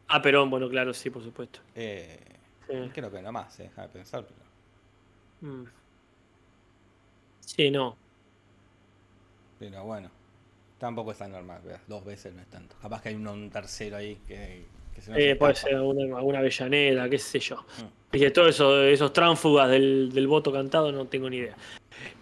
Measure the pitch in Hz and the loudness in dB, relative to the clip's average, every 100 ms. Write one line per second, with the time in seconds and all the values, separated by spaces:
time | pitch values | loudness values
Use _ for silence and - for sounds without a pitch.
0 | - 151 139 143 139 131 127 131 127 123 | -2 0 4 4 2 -2 -4 -4 -4 -6
1 | 131 123 117 117 120 - _ 113 113 98 | -10 -12 -16 -16 -18 -18 _ -14 -12 -12
2 | 82 80 - _ _ _ - 131 123 - | -16 -20 -20 _ _ _ -14 -12 -12 -12
3 | 110 95 95 117 - - 90 - 95 92 | -14 -14 -12 -12 -14 -20 -20 -18 -20 -20
4 | 95 127 107 _ _ _ _ _ _ _ | -16 -16 -16 _ _ _ _ _ _ _
5 | _ _ _ _ 151 131 120 _ _ _ | _ _ _ _ -18 -16 -18 _ _ _
6 | _ _ _ _ _ _ _ _ _ _ | _ _ _ _ _ _ _ _ _ _
7 | _ _ _ _ - - 143 139 123 113 | _ _ _ _ -12 -2 0 0 -4 -8
8 | _ _ _ _ _ _ _ _ _ _ | _ _ _ _ _ _ _ _ _ _
9 | _ _ _ _ _ - 104 95 104 107 | _ _ _ _ _ -20 -18 -16 -14 -14
10 | 87 _ _ _ _ _ _ - 120 117 | -16 _ _ _ _ _ _ -12 -10 -8
11 | 110 104 101 95 90 87 87 - - 104 | -10 -12 -14 -16 -18 -18 -18 -20 -16 -16
12 | 98 98 98 90 104 92 87 - 107 110 | -14 -16 -18 -20 -20 -20 -20 -20 -14 -12
13 | 113 107 107 101 104 107 98 - 107 104 | -10 -10 -10 -12 -12 -12 -12 -12 -12 -10
14 | 104 101 - 95 98 92 - - - - | -12 -14 -16 -16 -16 -18 -20 -20 -18 -18
15 | - 147 143 139 147 135 139 135 135 139 | -6 2 2 4 4 2 0 -2 0 -2
16 | 135 123 135 139 135 - 127 147 143 131 | -4 -2 -2 0 0 0 0 2 4 2
17 | 123 139 - 131 - 127 - - 110 _ | 0 -4 -4 -6 -6 -12 -16 -18 -18 _
18 | - 139 139 151 165 147 139 139 139 143 | -4 2 4 6 6 6 6 6 6 6
19 | 143 175 170 160 156 147 131 135 135 135 | 4 4 4 4 6 6 8 6 6 4
20 | 131 131 135 151 147 139 135 165 151 139 | 2 0 2 2 2 -2 0 0 0 -2
21 | 127 135 131 127 117 - - - _ - | -6 -6 -6 -6 -8 -12 -20 -20 _ -20
22 | - - | -18 -4